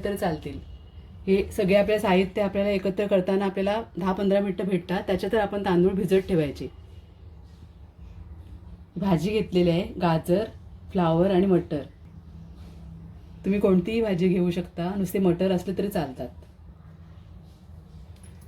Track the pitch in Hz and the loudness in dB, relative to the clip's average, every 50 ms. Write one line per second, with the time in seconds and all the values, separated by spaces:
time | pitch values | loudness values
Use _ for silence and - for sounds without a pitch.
0 | - 208 196 190 208 175 156 151 - 147 139 - - - - - - - - - | -4 -4 -4 -2 -2 -2 -2 -4 -6 -10 -10 -12 -14 -14 -18 -18 -18 -20 -20 -20
1 | - - - - - 190 190 202 - - - - 208 175 196 208 202 202 214 208 | -20 -20 -18 -8 0 2 2 2 2 0 -2 0 2 4 6 4 4 4 2 2
2 | 226 208 180 185 196 185 - 220 202 190 196 196 202 208 202 190 190 196 190 220 | 4 4 4 4 4 2 0 0 -2 0 0 0 0 0 0 0 0 -2 -2 0
3 | 208 196 208 190 180 190 196 190 202 190 185 196 190 196 208 226 226 - - 175 | 0 2 2 2 2 2 0 0 0 0 -2 -2 -2 0 0 -2 -4 -6 -8 -6
4 | 190 185 190 220 202 190 196 202 202 202 180 - 196 185 190 170 - - 175 196 | -2 -2 0 0 2 2 2 2 2 0 -2 -2 -2 0 0 -2 -2 -2 -4 -4
5 | - - 196 175 - 196 214 214 202 202 202 202 196 196 180 175 175 196 196 185 | -2 -2 -2 -2 -2 0 0 0 0 0 -2 -2 -2 2 4 4 4 4 4 2
6 | 214 160 190 190 185 - 190 160 151 139 - - 143 - - - - - - - | 0 2 2 2 2 2 0 0 0 0 -2 -6 -10 -12 -12 -14 -20 -20 -20 -20
7 | - - - - - - - - - - - - - - - - - - - - | -20 -20 -20 -20 -20 -20 -20 -20 -20 -20 -20 -20 -20 -20 -20 -20 -20 -20 -20 -20
8 | - - - - - - - - - - - - - - - - - - - 175 | -20 -18 -18 -18 -18 -18 -18 -18 -18 -18 -18 -18 -18 -18 -20 -20 -20 -14 -8 -4
9 | 170 196 175 151 156 208 214 220 175 - - 180 175 170 165 170 202 - - - | 0 2 2 2 2 2 0 0 0 2 2 2 4 4 4 2 0 -2 -4 0
10 | 180 170 160 160 - - 175 196 226 262 - - - - - - - - - 190 | 2 2 2 2 2 2 2 2 2 -2 -8 -14 -18 -18 -20 -18 -14 -6 -2 0
11 | 175 165 160 165 180 196 190 175 190 196 185 170 170 - 165 143 131 - - - | 2 4 4 4 4 4 4 4 4 6 4 4 2 0 -6 -6 -6 -8 -16 -20
12 | - - - - - - - - - - - - - - - - - - - - | -20 -20 -20 -20 -20 -18 -18 -18 -18 -18 -18 -18 -18 -18 -18 -18 -16 -16 -16 -16
13 | - - - - - - - - - 190 202 208 208 202 190 180 170 220 220 233 | -16 -18 -18 -18 -20 -20 -16 -8 -2 -2 0 2 4 6 6 6 4 2 0 0
14 | 226 214 190 165 185 185 180 190 175 180 170 185 175 - - - 170 180 196 202 | 2 2 2 2 4 4 4 4 2 0 0 -2 -4 -8 -6 -4 -4 -4 -2 -2
15 | 190 175 - 202 190 180 170 170 185 190 190 175 - 196 180 - 185 208 - 180 | -4 -2 0 2 2 4 4 4 2 2 0 0 -2 -4 -4 -4 -4 -2 -2 -2
16 | 147 135 127 - 127 123 - - - - - - - - - - - - - - | -4 -4 -6 -8 -10 -12 -12 -16 -20 -20 -20 -20 -20 -20 -20 -20 -20 -20 -20 -20
17 | - - - - - - - - - - - - - - - - - - - - | -20 -20 -20 -20 -20 -20 -20 -20 -20 -20 -20 -20 -20 -20 -20 -20 -20 -20 -20 -20
18 | - - - - - - - - - | -20 -20 -20 -20 -20 -20 -20 -20 -20